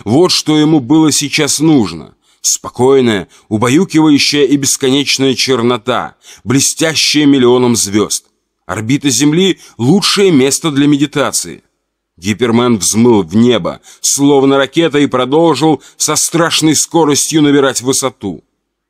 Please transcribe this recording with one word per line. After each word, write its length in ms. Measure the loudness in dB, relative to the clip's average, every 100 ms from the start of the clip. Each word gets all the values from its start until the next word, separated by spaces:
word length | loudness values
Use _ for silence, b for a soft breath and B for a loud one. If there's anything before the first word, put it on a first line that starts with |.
| -2
Вот 260 | 2 2
что 260 | 0 0 0
ему 220 | 2 2
было 320 | 2 2 2
сейчас 480 | 0 -4 -4 -4 0
нужно. 560 | 2 2 0 -6 -16 _ _ _
Спокойная, 880 | -6 -6 -8 -2 2 2 2 -2 -6 b -6
убаюкивающая 960 | -4 0 0 0 2 2 2 2 0 0
и 120 | 0
бесконечная 760 | -2 -2 0 0 -2 -2 -2 -2
чернота, 800 | -2 0 0 -2 -4 -6 -6 -12 B B
блестящая 840 | -4 -2 -2 -2 -4 -2 -2 2 4
миллионом 500 | 4 4 4 2 0
звёзд. 500 | -2 -2 -2 -6 -12 _ _ _ -10
Орбита 380 | -6 -4 -2 -2
Земли — 500 | 0 0 2 0 -2 B -4
лучшее 540 | 0 0 0 0 2
место 400 | 2 2 -2 -2
для 160 | 0 2
медитации. 760 | 2 0 -2 -4 -4 -10 -16 _ _ _ _ _ _
Гипермен 640 | -6 -2 0 2 2 0
взмыл 440 | -2 2 4 2
в 140 | 2 0
небо, 460 | 2 0 -4 -10 B B
словно 580 | -4 0 2 4 2 2
ракета, 420 | 0 0 0 0
и 80 | 0
продолжил 760 | -2 0 2 2 2 0 -2 B -8
со 180 | -6 -4
страшной 600 | -2 -2 -2 0 0 0
скоростью 680 | -2 0 0 0 -2 0
набирать 400 | 2 2 2 -2
высоту. 640 | -4 -2 -4 -6 -10 -12 _ _ _ _